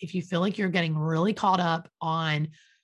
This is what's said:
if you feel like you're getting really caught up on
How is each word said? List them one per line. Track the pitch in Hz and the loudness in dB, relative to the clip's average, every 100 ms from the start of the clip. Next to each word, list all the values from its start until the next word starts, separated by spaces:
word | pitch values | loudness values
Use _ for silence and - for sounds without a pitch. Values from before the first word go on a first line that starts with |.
if | 180 | -8
you | 185 | -6
feel | 175 170 | -2 0
like | 190 208 | 0 0
you're | 190 | 0
getting | 180 165 156 | 0 0 0
really | 156 160 190 | 0 0 0
caught | 285 202 185 | 2 2 4
up | 175 165 - _ | 2 0 -4 _
on | 160 160 160 151 156 - - _ | -4 -2 0 0 -2 -6 -20 _